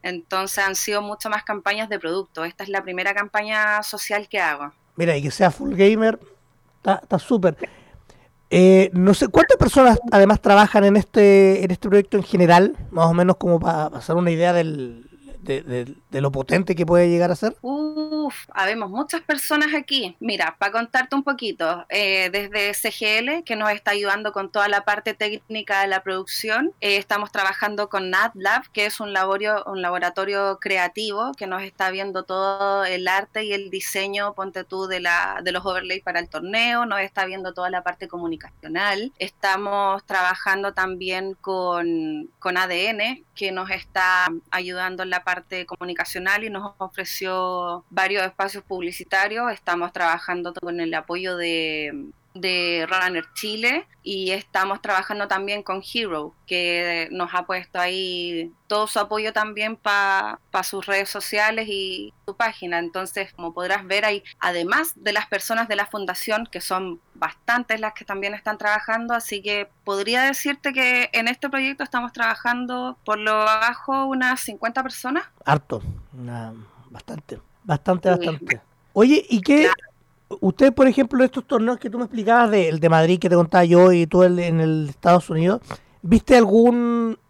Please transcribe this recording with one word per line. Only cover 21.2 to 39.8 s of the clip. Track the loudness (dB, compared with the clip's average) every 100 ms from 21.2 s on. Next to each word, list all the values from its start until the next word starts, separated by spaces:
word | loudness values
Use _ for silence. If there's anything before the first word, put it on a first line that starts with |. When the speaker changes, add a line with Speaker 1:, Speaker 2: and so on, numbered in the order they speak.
Speaker 1:
poquito, | -2 -4 -6 -4 -4 -4 -4
eh, | -2 0 0 0
desde | -2 -4 -4 -2
C | -2 -6
G | -4 -2 -2
L, | -2 -6
que | -6 -4
nos | -2
está | -2 -2
ayudando | -2 0 -2 -2
con | -6 -6
toda | -2 0
la | 0
parte | 0 -2 -4
técnica | -6 -6 -6 _ -12 -4 -2
de | 0
la | -2
producción, | -4 -8 -6 -8 -4 -2 -2 -4
eh, | -2 -2
estamos | 0 -4 -4
trabajando | -2 -2 -2 -4 -4 -4
con | -4 -2
NatLab, | 0 -2 -2 -2 -2 -4
que | -4 -4
es | -4
un | -4
laborio-, | -2 0 0 0 -2 -4
un | -6
laboratorio | -4 -2 -4 -4 -4 -2 -2 -4
creativo | -4 -2 -2 -4 -6 -4 -6 -6
que | -8
nos | -8
está | -10 _ -4
viendo | -4 -6 -8
todo | -6 -2 -2 -2 -2 0
el | -2 -2 -2
arte | -2 -2 -8
y | -4
el | -6 -6
diseño, | -10 -6 -6 -4 -4 -6
ponte | -6 -10 -10
tú, | -10 -8 -6
de | -4
la, | -2 0 -2 -4
de | -6
los | -4
overlays | -4 -6 -6 -8
para | -8 -10
el | -10
torneo, | -10 -6 -2 0 0 -2
nos | -4
está | -4 -4 -6
viendo | -6 -10
toda | -6 -6
la | -4
parte | -6 -8 -12
comunicacional. | -10 -8 -8 -12 _ -10 -4 -2 -2 -6 _
Estamos | -12 _ -2 -2 -2 -2